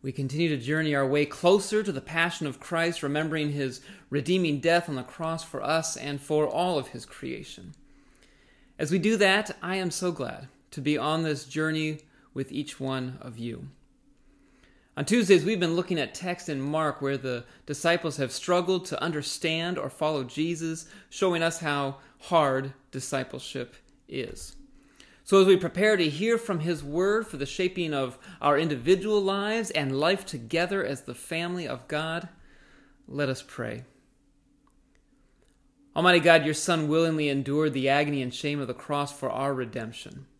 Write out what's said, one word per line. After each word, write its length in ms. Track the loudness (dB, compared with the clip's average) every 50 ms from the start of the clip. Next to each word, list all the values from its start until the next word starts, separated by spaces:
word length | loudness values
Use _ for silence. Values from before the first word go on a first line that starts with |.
We 100 | -8 -8
continue 380 | -6 -4 -4 -4 0 0 2 2
to 80 | 0
journey 380 | -2 -2 -2 0 0 2 2 2
our 120 | 2 2
way 200 | 4 4 2 2
closer 560 | 2 -2 2 6 6 6 6 4 2 0 0 0
to 80 | 0
the 100 | -4 -4
passion 460 | -8 -4 0 2 2 2 0 -2 -4
of 120 | -6 -6 -8
Christ, 440 | -8 -2 0 2 2 2 0 -2 -4
remembering 480 | -2 0 0 0 0 -2 -2 -2 -2
his 300 | 0 -2 -2 -4 -4 -8 -16 -20 -20 -20 -12 _
redeeming 500 | -4 -2 2 2 2 2 4 2 0 0
death 300 | 2 4 4 4 2 0
on 60 | -6
the 80 | -6 -6
cross 400 | -10 -10 -6 -4 -4 -4 -4 -8
for 180 | -8 -8 -6
us 340 | -2 0 0 0 0 -2 -6
and 240 | -6 -6 -6 -6 -8
for 280 | -4 0 2 2 2
all 320 | 2 2 0 0 2 0 -2
of 100 | -2 -4
his 160 | -10 -14 -14
creation. 680 | -14 -16 -12 -8 -8 -8 -8 -10 -14 -16 -16 -16 -18 -18 -20 -20 _ -20 -20 _ _ _ _ _ _ _ _ _ _ _ _ _ _ _ -6
As 120 | -2 0
we 60 | 2
do 200 | 2 4 4 4
that, 380 | 6 6 6 6 4 0 -2 -8 -8
I 140 | -6 -4 -4
am 160 | -2 -2 -2
so 200 | -2 -2 -2 -2
glad 360 | -2 -2 -6 -6 -6 -10 -14 -18 _ _ _ _
to 100 | -12 -4
be 160 | 0 0 0
on 240 | 2 2 0 0 0
this 240 | 0 0 -2 -4 -6
journey 540 | -8 -4 -2 -2 0 0 -2 -2 -4 -4 -6 -12 _ _ _ _ _ _
with 180 | -8 -8 -6
each 280 | -6 -6 -6 -8 -8 -8
one 400 | -6 -4 -4 -4 -4 -6 -8 -10
of 160 | -14 -14 -12
you. 300 | -10 -8 -8 -8 -10 -12 -16 -18 _ _ _ _ _ _ _ _ _ _ _ _ _ _ _ _ _ _ _ _ _ _ _ _
On 80 | -6 0
Tuesdays, 400 | 2 2 2 8 8 8 8 8
we've 140 | 4 2 2
been 160 | 2 2 2
looking 240 | 0 0 0 -2 -2
at 160 | -2 -4 -6
text 340 | -8 -6 -6 -6 -6 -6 -6
in 100 | -6 -4
Mark 440 | -4 -2 -2 0 0 -2 -2 -2 -2
where 140 | -2 -2
the 280 | -2 -4 -4 -6 -6 -8 -12 -20 -20 _
disciples 500 | -8 -8 0 2 2 2 2 0 -4 -2
have 140 | -2 -4 -4
struggled 540 | -4 -6 0 2 2 2 4 2 0 0 0
to 160 | -4 -6 -4
understand 760 | -2 -2 -2 -2 -4 -4 -6 -4 -2 -2 -2 0 -2 -2 -4
or 140 | -4 -6 -8
follow 320 | -4 -2 -2 0 0 0 -4
Jesus, 640 | -4 -4 -4 -2 -2 -2 -4 -4 -6 -6 -8 -10 -14 -20 -20 -20 _
showing 320 | -2 0 2 2 4 4 2
us 160 | 0 0 -2
how 380 | -2 -2 0 0 -2 -2 -4 -8 -16 -20 -20
hard 560 | _ -6 2 4 4 6 6 2 0 -2 -4 -10 -14 _ _
discipleship 880 | -12 -10 -8 -4 -4 -4 -4 -4 -8 -12 -12 -10 -8 -8 -10 -10 -12 -20 _ _ _ _ _
is. 480 | -10 -8 -8 -8 -8 -10 -12 -14 -14 -16 -18 -20 -20 -20 -20 _ _ _ _ -20 -20 -20 _ _
So 140 | 4 6 8
as 60 | 10
we 100 | 8 8
prepare 400 | 6 6 -2 0 2 4 4 6
to 100 | 4 4
hear 300 | 2 0 0 2 2 2
from 220 | 2 0 -2 -2 -2
his 240 | 0 -2 -2 -2 -4
word 420 | -4 0 0 2 2 2 0 -2
for 120 | -4 -6
the 100 | -8 -6
shaping 480 | -6 -4 -2 -2 -2 0 -2 -4 -2 0
of 240 | -2 -2 -2 -6 -12 -18 -20 -14 -2 2
our 160 | 2 4 4
individual 600 | 2 2 -2 -2 4 4 4 4 4 0 2 2
lives 520 | 2 2 0 0 -2 -2 -2 -2 -2 -2
and 280 | -2 -2 -2 0 0 2
life 240 | 2 2 2 0 -2
together 600 | -8 -10 -10 -8 -2 0 0 0 0 0 -2 -2
as 160 | -2 -4 -6
the 140 | -8 -12 -12
family 520 | -12 -10 -6 -6 -4 -4 -4 -4 -6 -6
of 200 | -6 -8 -8 -8
God, 420 | -6 -4 -4 -4 -4 -6 -6 -8 -10 -16 -20 -20 -20 -20 -20 -20 -20 -20 -20 _ _ _ _ _
let 200 | -10 -4 -2 -2
us 140 | -2 -2 -4
pray. 440 | -8 -16 -10 -8 -8 -8 -8 -10 -12 -16 _ _ _ _ _ _ _ _ _ _ _ _ _ _ _ _ _ _ _ _ _ _ _ _ _ _ _ _ _ _ _ _ _ _ _ _ _ _ _ _ _
Almighty 240 | 4 6 6 6 8
God, 260 | 8 8 8 8 6
your 80 | 4 -2
Son 340 | -2 0 0 2 2 2
willingly 400 | 2 2 2 4 2 2 0 0
endured 460 | 0 0 0 -2 0 0 2 2 2 0
the 160 | 0 2 4
agony 320 | 4 4 4 2 0 -2
and 100 | -4 -4
shame 280 | -6 -4 -4 -4 -2 -2
of 80 | -4
the 80 | -6 -8
cross 360 | -10 -6 -4 -2 -2 -2 -4
for 200 | -6 -6 -6 -4
our 200 | -4 -2 -2 -2
redemption. 760 | -2 -2 -4 -6 -6 -8 -8 -8 -12 -14 -16 -14 -16 -18 -18 _ _